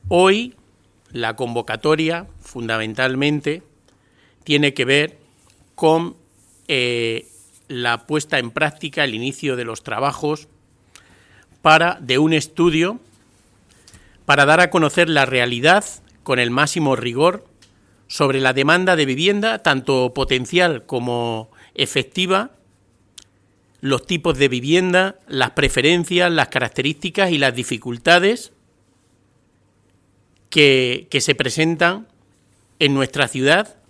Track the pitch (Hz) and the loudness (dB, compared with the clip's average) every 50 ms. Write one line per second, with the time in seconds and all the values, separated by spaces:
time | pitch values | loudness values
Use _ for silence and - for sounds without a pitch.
0 | - - 175 175 185 190 196 214 240 247 - _ _ _ _ _ _ _ _ _ | -4 0 2 4 4 4 4 2 -2 -8 -14 _ _ _ _ _ _ _ _ _
1 | _ _ - 120 117 113 113 - 127 120 117 120 110 - 110 107 - 151 156 156 | _ _ -8 -6 -6 -6 -4 -4 -6 -4 -4 -6 -6 -6 -8 -4 0 -2 0 0
2 | 160 156 165 170 190 - - - - - - 123 117 113 113 110 110 110 107 131 | 0 -2 -2 -4 -8 -14 -20 -20 -20 -16 -12 -10 -6 -4 -4 -4 -4 -6 -4 -2
3 | 131 131 131 131 143 147 151 147 143 143 151 180 - _ _ _ _ _ _ _ | -2 -2 0 0 0 0 0 -2 -4 -6 -6 -6 -12 _ _ _ _ _ _ _
4 | _ _ _ _ _ _ _ _ _ - 143 143 147 143 135 - 127 123 135 147 | _ _ _ _ _ _ _ _ _ -2 0 2 2 0 0 -2 0 2 2 0
5 | 147 - - _ _ _ _ _ _ _ _ _ _ _ _ - - 156 160 165 | 0 -2 -8 _ _ _ _ _ _ _ _ _ _ _ _ 0 2 2 2 2
6 | 170 175 - _ _ _ _ _ _ _ _ _ _ - 151 131 123 123 120 117 | 0 -4 -10 _ _ _ _ _ _ _ _ _ _ -4 -2 -2 0 -2 -2 -2
7 | 117 113 113 - - - - - - _ _ - _ _ 135 123 120 120 117 117 | -2 -4 -6 -8 -10 -14 -20 -20 -20 _ _ -20 _ _ -10 -4 -2 -2 -2 -2
8 | - - 151 151 - - 160 135 120 117 113 - 156 147 - - - 151 139 165 | -4 -4 -4 -4 -2 -2 -4 -4 -4 -4 -4 -4 -4 -4 -6 -8 -14 -10 -4 -4
9 | 147 135 107 110 120 139 135 - - 139 127 123 120 117 113 - _ - 110 110 | -4 -4 -4 -6 -8 -8 -8 -6 -6 -6 -6 -6 -8 -10 -12 -12 _ -10 -6 -4
10 | 135 143 139 - - 147 156 147 - _ _ _ _ _ _ _ _ _ _ - | -4 -4 -4 -4 -6 -6 -6 -8 -10 _ _ _ _ _ _ _ _ _ _ -20
11 | _ _ _ _ _ _ _ _ _ _ _ _ - 156 156 160 170 175 180 175 | _ _ _ _ _ _ _ _ _ _ _ _ 4 4 6 6 4 0 -2 -6
12 | 160 120 127 139 156 160 160 151 - - - - 170 175 156 160 170 185 226 247 | -4 0 2 2 2 2 2 0 -2 -4 -2 0 2 2 2 2 0 -2 -4 -10
13 | _ _ _ _ _ _ _ _ _ _ _ _ _ _ _ _ _ - - - | _ _ _ _ _ _ _ _ _ _ _ _ _ _ _ _ _ -20 -20 -20
14 | - _ _ _ _ - 143 139 139 143 156 170 180 175 - 180 160 143 - 180 | -20 _ _ _ _ 2 4 6 6 6 6 6 4 4 4 0 0 2 2 0
15 | 175 160 160 143 135 127 135 127 120 123 123 120 127 156 185 214 - - - - | 0 2 2 0 0 2 2 0 0 0 -2 0 4 4 4 4 2 -4 -14 -18
16 | _ _ _ _ _ - 131 127 120 120 120 135 151 147 - 175 151 135 131 127 | _ _ _ _ _ -2 0 0 0 0 2 0 0 0 0 -2 0 0 0 0
17 | - 123 117 127 156 180 175 - - _ _ _ _ _ _ _ _ _ _ _ | -2 -6 -2 0 0 0 0 -2 -14 _ _ _ _ _ _ _ _ _ _ _
18 | _ _ - - 151 135 135 135 135 131 127 139 135 151 165 180 185 185 180 160 | _ _ -4 -2 0 0 0 2 0 0 2 2 2 4 2 4 4 2 2 2
19 | 147 135 127 139 165 196 208 202 208 226 226 214 - 170 139 131 120 - 139 127 | 2 -2 -2 0 0 0 0 0 -2 -4 -4 -2 0 0 0 0 0 0 0 0
20 | 127 123 127 143 131 - 131 127 123 - - 175 180 170 147 117 - - 139 123 | 0 -2 -2 -4 -2 -2 -2 -4 -2 -2 0 2 2 2 0 -4 -8 -8 -6 -6
21 | 120 123 120 120 120 117 113 110 113 _ _ _ - _ _ - 139 - - 139 | -4 -4 -4 -4 -4 -4 -6 -8 -10 _ _ _ -20 _ _ -4 -4 -2 -2 -4
22 | 127 - _ 185 185 180 190 196 226 269 _ _ _ _ _ _ _ _ _ _ | -4 -4 _ -6 -2 -2 -2 -2 -2 -6 _ _ _ _ _ _ _ _ _ _
23 | _ _ _ - - _ _ _ _ _ _ _ _ _ _ _ - 135 135 120 | _ _ _ -20 -20 _ _ _ _ _ _ _ _ _ _ _ -4 -4 -4 -4
24 | - - 180 165 - 170 147 127 143 135 127 123 123 143 165 180 185 185 180 185 | -2 -4 -6 -2 0 -2 0 2 2 0 0 -2 0 0 2 2 2 2 2 2
25 | 190 196 190 _ _ - - 131 127 120 - - 139 135 - 135 123 156 175 175 | 0 0 -4 _ _ -8 -2 -2 -2 0 0 -2 -2 0 0 2 2 2 2 2
26 | 165 - 180 175 180 175 170 156 - - - 127 123 110 - - 127 147 151 - | 0 -2 0 0 2 2 2 0 0 0 -2 -4 -4 -2 -4 -4 -4 -4 -4 -4
27 | - 180 - 202 196 180 170 143 139 131 120 127 120 - 131 110 - 123 120 120 | -10 -6 -2 -2 0 0 2 0 0 0 0 -2 -6 -6 -8 -8 -8 -10 -12 -4
28 | - 165 170 180 180 202 233 240 - - _ _ _ _ _ _ _ _ _ _ | 2 4 4 4 4 2 -2 -2 -8 -18 _ _ _ _ _ _ _ _ _ _
29 | _ _ _ _ _ _ _ _ _ _ _ _ _ _ _ _ _ _ _ _ | _ _ _ _ _ _ _ _ _ _ _ _ _ _ _ _ _ _ _ _
30 | _ _ _ _ _ _ _ _ _ _ - 156 147 139 135 131 127 123 123 - | _ _ _ _ _ _ _ _ _ _ 2 4 6 6 6 4 2 0 -4 -6
31 | - _ - 135 - - - - - 123 - 156 160 165 170 156 175 170 185 214 | -8 _ -4 -2 0 0 -2 -2 -2 -4 0 0 0 0 0 2 0 0 0 -2
32 | 226 _ _ _ _ _ _ _ _ _ _ _ _ _ _ _ 151 143 139 135 | -12 _ _ _ _ _ _ _ _ _ _ _ _ _ _ _ -2 0 0 0
33 | 135 120 - 139 139 117 - 135 131 139 160 190 214 - - _ _ | -2 -2 -2 -4 -4 -4 -2 -2 2 2 2 2 0 -4 -14 _ _